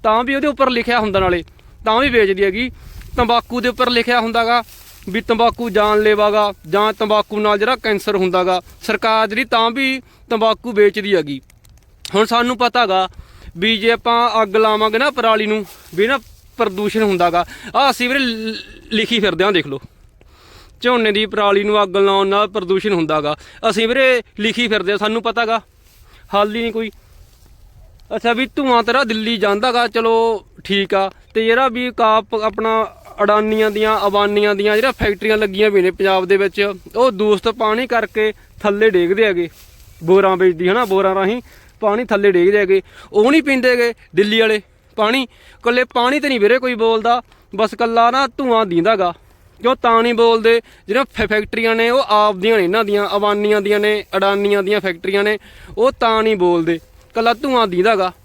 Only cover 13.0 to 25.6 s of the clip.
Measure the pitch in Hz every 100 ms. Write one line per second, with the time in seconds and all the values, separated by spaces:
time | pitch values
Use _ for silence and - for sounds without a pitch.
13 | 185 - - - - 170 220 220 226 233
14 | 240 233 240 214 214 208 220 214 220 226
15 | 285 277 226 220 214 214 190 - - 165
16 | 226 269 - - - - 226 190 208 220
17 | 214 180 175 170 170 - 214 226 277 240
18 | 247 277 254 220 220 214 - - - 220
19 | 220 233 196 170 190 185 147 135 - _
20 | - _ _ _ - - - - 247 247
21 | 220 208 214 208 202 202 208 208 196 190
22 | 196 196 196 202 208 208 180 190 208 180
23 | 156 156 147 151 - - 226 196 226 262
24 | 262 247 - - 214 226 240 214 180 208
25 | 214 226 233 226 226 226